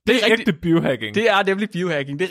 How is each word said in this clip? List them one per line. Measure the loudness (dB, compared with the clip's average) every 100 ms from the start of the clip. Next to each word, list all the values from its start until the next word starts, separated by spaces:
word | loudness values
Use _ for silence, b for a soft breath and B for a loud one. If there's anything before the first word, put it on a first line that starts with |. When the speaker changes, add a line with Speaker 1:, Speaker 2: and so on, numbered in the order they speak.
| 0
Speaker 1:
Det | 2
er |
Speaker 2:
Det | 2
er |
Speaker 1:
rigtig, | 2 0
Speaker 2:
ægte | -2
biohacking. | 2 2 2 -2 -4 0
Speaker 1:
det | 2
er | 2
nemlig | 0 -2 -4
biohacking. | -4 -4 -4 -4 -6
Det | -4